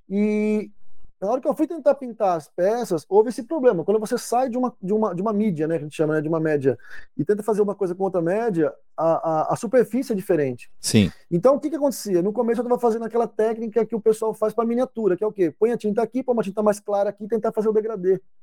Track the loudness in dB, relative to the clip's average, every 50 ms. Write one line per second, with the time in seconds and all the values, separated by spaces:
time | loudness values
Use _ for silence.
0 | -12 -6 -2 0 0 0 0 0 0 0 0 -2 -2 -6 -10 -14 -12 -10 -8 -8
1 | -10 -12 -10 _ -4 -2 -2 0 0 -2 0 0 -2 -2 -4 0 2 2 2 2
2 | -2 -10 -4 0 0 0 0 0 -4 -6 _ 0 2 2 2 0 -2 -2 -2 -4
3 | -2 2 4 4 4 4 0 -6 -6 -6 -4 2 4 4 4 4 2 0 0 0
4 | 0 -2 -4 -6 -4 -2 0 0 0 0 0 -2 -2 -2 -4 -6 -4 -2 0 0
5 | 0 0 -2 -2 -2 -2 0 0 0 0 0 0 0 -2 -2 -2 -4 -6 -4 -2
6 | 0 0 0 0 0 0 0 0 0 0 0 2 2 2 0 0 -4 -12 -12 -12
7 | -14 -10 _ -4 -2 0 -2 -2 0 0 0 2 2 0 0 -2 -4 -4 -2 -2
8 | -2 -2 0 0 0 0 0 0 0 0 0 0 0 0 -2 -4 -12 -12 -6 -2
9 | 0 2 2 2 0 0 0 0 0 0 -2 -4 -2 0 2 2 2 2 0 -4
10 | -4 -2 -4 -4 0 0 2 2 2 0 -4 -6 -12 -18 -16 -10 -4 2 4 4
11 | 4 4 2 -4 -6 -4 -2 2 4 4 4 4 0 -4 -2 0 0 0 -2 -2
12 | -2 0 0 0 0 0 0 0 0 0 0 -2 0 0 0 0 2 0 0 0
13 | -4 -4 -2 -2 -2 -2 -2 0 0 0 0 -2 -6 -4 -2 -2 -2 0 -2 0
14 | 2 2 2 2 0 -4 -2 -2 -2 -2 0 0 -2 0 0 0 -2 -2 -2 -2
15 | 0 0 0 0 0 -2 0 0 0 0 0 2 0 0 0 0 -2 -2 0 0
16 | -2 -2 -2 -4 -2 0 0 0 -2 -2 -4 0 0 0 0 0 -2 -2 -2 0
17 | 0 -2 -2 -6 -6 -4 -4 -2 -2 -2 -2 0 0 0 2 0 0 -2 -4 -2
18 | 0 0 0 0 -2 -8 -20 -14